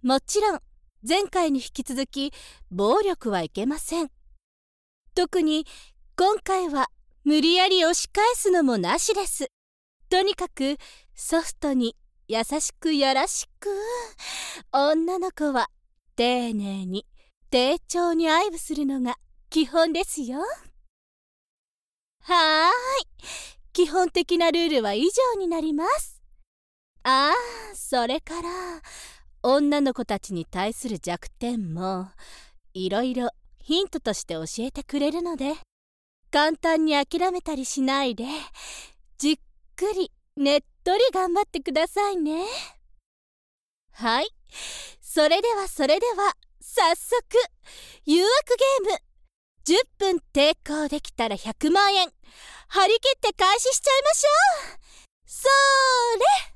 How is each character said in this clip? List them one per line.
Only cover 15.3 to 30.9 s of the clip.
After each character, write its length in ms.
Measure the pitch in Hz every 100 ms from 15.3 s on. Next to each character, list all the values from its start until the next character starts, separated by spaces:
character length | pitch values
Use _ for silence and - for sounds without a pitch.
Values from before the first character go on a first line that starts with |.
子 220 | - 302
は、 160 | 262 214 _ _ _ _ -
丁 380 | 240 247 240
寧 320 | 220 202 196 185
に、 200 | 190 - - _ _ -
丁 280 | 254 254 339 -
重 260 | 349 349
に 160 | 330 330
愛 180 | 320 403
撫 100 | 330
す 180 | - 294
る 100 | 277
の 160 | 269
が 140 | 247 247 _ _ _
基 160 | 320 302
本 280 | 330 330
で 100 | 311
す 180 | 381 -
よ。 180 | 240 262 403 622 - - _ _ _ _ _ _ _ _ _ _ _ _ _ _
は 480 | - 349 320 311 339
ー 340 | 494 508 539
い。 40 | - - - - - - -
基 140 | - 339
本 240 | 339 370
的 260 | 349 - 349
な 140 | 339
ル 80 | 330
ー 100 | 339
ル 140 | 285
は 100 | 214
以 120 | 208 320 440 508
上 60 | 427
に 80 | 359
な 120 | 330
り 140 | 311
ま 140 | 294 349
す。 340 | 587 - - - - _ _ _ _ _ _
あ 300 | 240 262 285 427 480 466 440
ー、 40 | -
そ 300 | - 254 233
れ 160 | 285
か 180 | - 339
ら、 100 | 339 359 359 330 - - - - - -
女 400 | 247 277 294 294
の 140 | 277 247
子 100 | 233
た 140 | 202
ち 160 | - 180
に 100 | 160
対 280 | 185 202
す 140 | 226
る 120 | 247